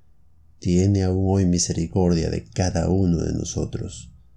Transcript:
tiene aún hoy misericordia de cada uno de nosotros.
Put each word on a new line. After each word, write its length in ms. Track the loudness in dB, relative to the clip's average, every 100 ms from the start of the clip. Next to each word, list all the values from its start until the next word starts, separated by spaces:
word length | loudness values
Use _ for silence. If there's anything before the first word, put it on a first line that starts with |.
| -20 -20 -20 -20 -20 -8
tiene 440 | 0 2 4 2
aún 220 | 2 0 2
hoy 160 | 2 2
misericordia 840 | 2 -2 -4 -2 0 2 2 0
de 140 | -4
cada 460 | -6 -2 -2 0 0
uno 300 | 2 2 0
de 120 | -2
nosotros. 800 | -4 -6 -6 -6 -8 -10 -14 -20 -20 -20